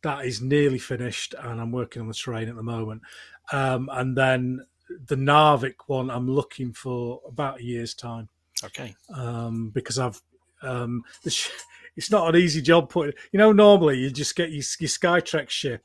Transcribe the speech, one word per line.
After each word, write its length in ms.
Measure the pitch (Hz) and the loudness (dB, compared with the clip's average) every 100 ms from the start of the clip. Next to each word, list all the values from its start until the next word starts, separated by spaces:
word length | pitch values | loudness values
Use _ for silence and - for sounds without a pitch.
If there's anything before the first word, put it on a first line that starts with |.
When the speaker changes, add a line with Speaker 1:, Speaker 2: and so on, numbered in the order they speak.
Speaker 1:
that 240 | 156 139 127 | -4 -4 -4
is 160 | 110 | -6
nearly 380 | 131 147 143 131 | 0 4 4 2
finished, 560 | - 123 123 - - - | -4 -6 -6 -8 -10 -12
and 220 | 120 113 | -10 -8
I'm 100 | 117 | -6
working 300 | 123 117 - | -6 -6 -8
on 60 | 113 | -10
the 60 | 110 | -8
terrain 340 | - 117 113 | -8 -6 -8
at 60 | 117 | -8
the 80 | |
moment. 400 | 113 117 110 110 - - - - - | -8 -6 -8 -10 -16 -20 -20 -20 -8
Um, 360 | 139 135 127 135 | -2 0 -2 -4
and 240 | 135 131 131 | -4 -2 2
then 480 | 131 127 127 127 - _ _ - 127 | 2 2 -2 -6 -12 _ _ -18 -6
the 80 | 135 | -2
Narvik 600 | 135 147 151 147 131 - - | 4 6 8 6 0 -8 -6
one, 220 | 135 127 | -4 -2
I'm 180 | 123 127 | -4 0
looking 440 | 135 - - 127 | -2 -2 -8 -10
for 480 | 113 131 123 120 123 - | -8 -8 -6 -6 -10 -14
about 320 | 120 143 131 | -6 -6 -6
a 40 | |
year's 300 | 120 120 117 | -8 -6 -8
time. 360 | - 120 117 110 _ _ - | -10 -12 -12 -14 _ _ -12
Speaker 2:
Okay. 320 | - - 127 98 _ | -12 -14 -16 -16 _
Speaker 1:
Um, 560 | 160 120 120 117 113 113 | -10 -8 -6 -6 -6 -6
because 300 | 107 - 120 | -6 -6 -4
I've, 200 | 127 104 _ _ _ _ | -4 -6 _ _ _ _
um, 400 | 131 127 120 120 117 - | -10 -8 -6 -8 -10 -12
the 60 | 170 | -8
sh-, 200 | - - - - | -6 -6 -10 -20
<laughs> 220 | - - - | -20 -20 -12
it's 140 | - | 0
not 220 | 208 165 | 2 4
an 80 | 165 | 4
easy 200 | 180 151 | 4 0
job 260 | 135 170 151 | 4 4 4
putting, 240 | 175 147 - - | -4 -4 -8 -4
you 60 | 196 | 6
know, 140 | 214 | 8
normally 480 | 208 208 202 160 131 | 10 10 10 6 2
you 100 | 131 | -2
just 260 | 131 143 - | -4 -6 -2
get 140 | 170 | -4
your, 140 | 151 131 - | -4 -8 -6
your 100 | 160 | -4
Skytrex 600 | - 175 175 - 160 139 | 0 2 2 2 -4 -4
ship 340 | - 139 117 | -6 -4 -8